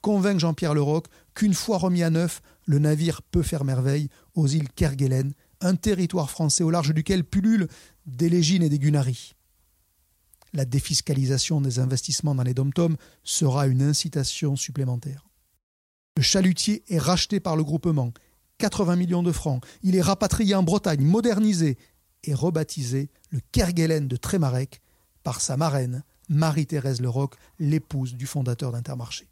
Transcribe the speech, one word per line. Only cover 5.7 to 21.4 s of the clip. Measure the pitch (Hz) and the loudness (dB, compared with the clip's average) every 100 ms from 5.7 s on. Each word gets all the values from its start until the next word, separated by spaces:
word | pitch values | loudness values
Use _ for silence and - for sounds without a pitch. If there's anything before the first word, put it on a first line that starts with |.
| 180 | 0
territoire | 214 190 175 185 143 | 0 0 0 -2 -4
français | - 160 - | -2 0 2
au | 165 | 0
large | 170 147 | 0 2
duquel | 156 156 190 | 0 2 0
pullulent | 165 196 202 220 165 - - _ - | 0 0 2 2 0 -6 -20 _ -14
des | 123 170 | -2 2
légines | 175 156 185 | 4 4 4
et | 160 | 2
des | 147 | 2
gunaris. | 143 147 131 120 - _ _ _ _ _ _ _ _ _ _ _ _ | 2 2 0 -4 -10 _ _ _ _ _ _ _ _ _ _ _ _
La | 151 131 | -4 -2
défiscalisation | 135 - 156 - 135 131 135 - 156 | -2 -2 -4 -2 -2 0 0 0 0
des | 139 120 | 0 0
investissements | 131 131 - 135 156 135 | -2 -2 -4 -4 -2 0
dans | |
les | 127 | -2
dom-toms | 127 135 139 170 160 - _ | 0 -2 0 0 0 -6 _
sera | - - 147 131 139 | -8 0 0 2 2
une | 127 | 2
incitation | 143 147 165 143 131 - 156 139 | 2 0 -2 -4 -4 -4 -2 -2
supplémentaire. | - 139 131 120 139 139 _ _ _ _ _ _ _ _ _ - | -6 -4 -4 -4 -8 -14 _ _ _ _ _ _ _ _ _ 0
Le | |
chalutier | 131 196 185 180 - 214 - | 2 4 4 2 0 -2 -2
est | 170 | -2
racheté | 139 180 - 202 | 2 0 0 -2
par | - 156 | 0 -2
le | |
groupement, | 151 156 170 151 120 - _ _ _ _ | 0 -2 0 0 -2 -6 _ _ _ _
quatre-vingts | 214 - 180 175 | -4 0 0 0
millions | 180 180 | 0 0
de | 175 | 0
francs. | 165 160 127 - - | -2 -2 -4 -6 -4
Il | 190 185 | 0 2
est | |
rapatrié | 170 196 208 - 214 | 2 2 0 2 2
en | 196 | 2
Bretagne, | 170 202 202 151 | 2 2 0 2
modernisé | 139 202 233 208 | 4 4 2 2